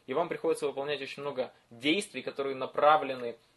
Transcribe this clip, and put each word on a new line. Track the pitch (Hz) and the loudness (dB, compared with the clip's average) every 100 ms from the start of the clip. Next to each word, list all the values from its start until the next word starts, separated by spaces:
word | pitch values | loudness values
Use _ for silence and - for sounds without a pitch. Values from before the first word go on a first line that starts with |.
| - | -4
и | 135 | -2
вам | 170 | -2
приходится | 156 165 156 143 | 0 0 0 -2
выполнять | 131 143 143 | -2 -4 -4
очень | 135 - | -6 -8
много | 143 127 117 - _ | -6 -4 -4 -8 _
действий, | 120 139 196 202 131 | -4 0 0 -2 -8
которые | - - 139 131 | -8 -4 -4 -4
направлены | 123 - 143 156 139 127 120 113 _ | -4 4 6 6 4 -4 -6 -10 _